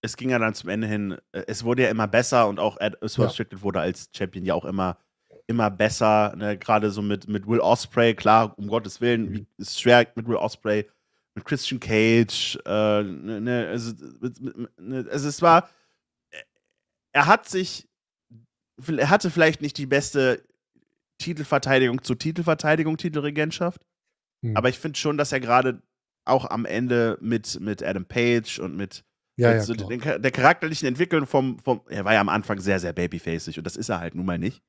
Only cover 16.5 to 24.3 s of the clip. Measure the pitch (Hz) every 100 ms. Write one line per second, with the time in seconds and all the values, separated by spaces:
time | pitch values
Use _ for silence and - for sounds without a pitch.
16.5 | _ _ _ _ _ _ - 143 220 -
17.5 | 185 185 - _ _ _ _ _ 117 _
18.5 | _ _ _ 139 147 139 202 180 165 160
19.5 | 156 147 - 135 139 143 143 131 120 _
20.5 | _ _ _ _ _ _ _ - 156 147
21.5 | 143 135 135 131 131 - 127 156 165 165
22.5 | 156 156 160 160 160 175 151 143 147 156
23.5 | - 175 - _ _ _ _ _